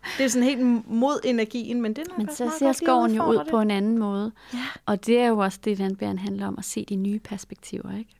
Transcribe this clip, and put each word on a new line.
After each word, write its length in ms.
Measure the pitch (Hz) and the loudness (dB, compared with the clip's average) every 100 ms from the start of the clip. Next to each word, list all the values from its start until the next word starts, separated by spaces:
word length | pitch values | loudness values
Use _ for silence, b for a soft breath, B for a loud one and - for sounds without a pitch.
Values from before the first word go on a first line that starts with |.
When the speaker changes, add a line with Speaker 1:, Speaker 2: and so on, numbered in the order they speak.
| B B | B B
Speaker 1:
det 60 | |
er 40 | 269 | 2
sådan 200 | 247 247 | 4 4
helt 400 | 254 247 233 - | 4 2 2 0
mod 300 | 226 269 294 | 0 2 2
energien," 580 | 254 233 220 247 220 240 | 2 0 0 -4 -4 -2
men 120 | 220 220 | -2 -4
det 60 | |
er 40 | 339 | -6
nok 100 | 359 | -4
Speaker 2:
Men 100 | 208 | -6
Speaker 1:
også 80 | 302 | -2
Speaker 2:
så 80 | |
Speaker 1:
meget 140 | 247 311 | -4 2
Speaker 2:
ser 80 | 277 | 2
Speaker 1:
godt 40 | |
lige 0 | |
at 60 | 262 | 2
Speaker 2:
skoven 380 | 339 240 233 | 4 4 4
jo 80 | 220 | 2
ud 60 | 220 | 2
Speaker 1:
udfordre 220 | 226 294 | 2 2
Speaker 2:
på 60 | 226 | 2
Speaker 1:
det. 60 | |
Speaker 2:
en 80 | 214 | 2
anden 280 | 202 208 226 | 2 2 0
måde. 340 | 208 196 214 B B | 0 -2 -4 B B
Speaker 1:
Ja. 40 | 247 262 B - | -10 -8 B -2
Speaker 2:
Og 200 | 202 220 | -2 2
det 120 | 240 | 4
er 60 | 240 | 4
jo 100 | 214 | 4
også 200 | 196 - | 0 0
det, 140 | 214 196 | -2 0
vandbæren 400 | 190 196 208 190 | -2 -2 -4 -4
handler 280 | 202 196 196 | -4 -4 -6
om, 80 | 202 | -6
at 60 | |
se 200 | - 220 208 | -8 -8 -4
de 80 | 196 | -2
nye 220 | 196 208 | -2 -2
perspektiver, 800 | - 202 - - - 196 196 196 | -6 -10 -12 -18 -12 -10 -8 -10
ikke? 120 | 220 _ | -12 _